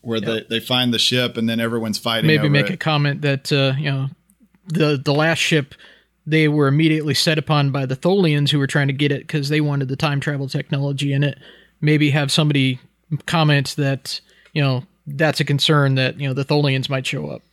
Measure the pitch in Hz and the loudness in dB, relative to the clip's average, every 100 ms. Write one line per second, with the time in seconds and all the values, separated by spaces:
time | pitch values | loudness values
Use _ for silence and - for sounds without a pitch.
0 | 120 113 104 113 - 113 - 127 123 113 | -4 -4 -2 -4 -4 -6 0 0 2 0
1 | - 127 123 120 113 113 117 117 110 104 | 0 0 0 -2 -2 0 -2 -2 -4 -4
2 | 117 113 156 156 147 143 135 180 - 151 | -4 0 2 2 2 0 0 -4 -2 0
3 | 147 139 147 139 - 143 135 135 151 139 | 0 -2 -2 -4 -2 0 0 -2 -4 -4
4 | 135 - _ _ _ _ - 160 151 143 | -4 -8 _ _ _ _ -6 -2 0 0
5 | 139 143 160 160 - 160 135 - - - | 0 2 2 0 0 0 -2 -14 -20 -20
6 | _ _ - 156 151 147 139 143 160 156 | _ _ 0 2 4 4 4 4 4 2
7 | 151 135 - 156 - 151 139 139 131 131 | 0 0 0 0 0 2 2 -2 -4 -2
8 | 175 196 175 147 143 151 139 151 139 135 | 0 2 2 2 2 2 0 0 0 0
9 | 147 139 - 151 139 151 147 139 131 135 | -2 -2 -4 -6 -2 0 0 -2 -4 -2
10 | 156 139 143 143 135 151 - 143 143 139 | -2 -2 -2 -4 -4 -6 -4 -4 -2 -2
11 | 143 139 143 - - - _ _ 151 151 | -2 0 0 -2 -18 -20 _ _ 2 4
12 | 151 147 143 - 151 143 131 127 _ _ | 4 2 0 0 2 2 2 -2 _ _
13 | _ 147 - 175 151 143 139 - 139 135 | _ -8 -2 0 4 2 0 -2 -2 -2
14 | - - _ _ _ 151 139 127 - _ | -6 -12 _ _ _ -2 0 0 -6 _
15 | - 139 156 143 151 143 - 151 139 131 | -12 -2 0 0 0 0 4 4 4 2
16 | 127 - 139 131 139 147 143 131 123 135 | 0 -2 -4 -4 0 2 2 0 -2 -4
17 | 135 147 147 131 _ | -4 -8 -8 -12 _